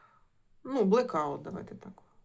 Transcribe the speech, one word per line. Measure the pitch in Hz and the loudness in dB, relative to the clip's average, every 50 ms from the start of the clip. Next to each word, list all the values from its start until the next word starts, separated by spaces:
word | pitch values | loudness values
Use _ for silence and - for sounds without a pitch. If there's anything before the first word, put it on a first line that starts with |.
| - _ _ _ _ _ _ _ _ _ _ _ - | -20 _ _ _ _ _ _ _ _ _ _ _ -10
Ну, | 254 269 269 208 | -4 0 2 4
блекаут, | 190 196 247 240 240 - 156 151 143 143 143 | 6 6 4 4 2 0 0 0 -2 -4 -6
давайте | - - - - - - 190 | -8 -10 -10 -10 -10 -12 -14
так, | 190 - 190 190 - - _ _ - - | -16 -16 -18 -20 -20 -20 _ _ -20 -20